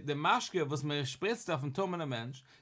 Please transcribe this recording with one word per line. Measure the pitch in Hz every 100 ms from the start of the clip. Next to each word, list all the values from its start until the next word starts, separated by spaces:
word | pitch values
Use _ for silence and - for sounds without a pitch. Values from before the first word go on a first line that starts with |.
| 143
דער | 147
משקה, | 165 233 - 185
וואס | 143 143
מען | 147 147 131
שפריצט | - 202 226 -
אויף | 156
א | 143
טומענער | 135 190 175 147
מענטש, | 117 120 131 - -